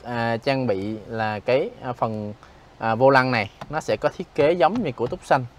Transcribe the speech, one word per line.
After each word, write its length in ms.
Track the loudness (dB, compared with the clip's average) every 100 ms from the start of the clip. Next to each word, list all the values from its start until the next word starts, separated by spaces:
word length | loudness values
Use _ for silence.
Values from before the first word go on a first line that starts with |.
à, 340 | -6 -2 -2 0
trang 300 | 0 0 0
bị 300 | -2 -4 -8 -8
là 320 | -6 -4 -4
cái, 300 | 0 0 0 -8
à, 120 | -10
phần, 400 | -4 -4 -4 -8 -12 -20 -20 -20 -6
à, 180 | -2 4
vô 140 | 6
lăng 220 | 6 4
này 180 | 0 -2 -8 -10
nó 100 | -8
sẽ 180 | -4 -2
có 120 | -2 -4
thiết 180 | -6 0
kế 160 | 2
giống 320 | 4 2 2
như 80 | -4
của 160 | -4 -6
Tucson. 380 | -6 0 0 0